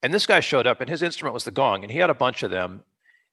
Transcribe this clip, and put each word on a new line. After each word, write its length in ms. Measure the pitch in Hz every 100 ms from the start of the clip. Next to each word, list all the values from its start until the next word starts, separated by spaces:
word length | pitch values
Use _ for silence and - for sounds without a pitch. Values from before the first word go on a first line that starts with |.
And 100 | 131
this 140 | 202 -
guy 140 | 180
showed 260 | - 135 120
up, 140 | 117
and 80 | 127
his 120 | 160
instrument 320 | 170 - 147
was 100 | 113
the 60 | 117
gong, 320 | 101 131 98
and 60 | 104
he 60 | 139
had 120 | 175
a 40 |
bunch 280 | - 127 -
of 80 | 107
them. 320 | 92 90 98 _ _ _ _ _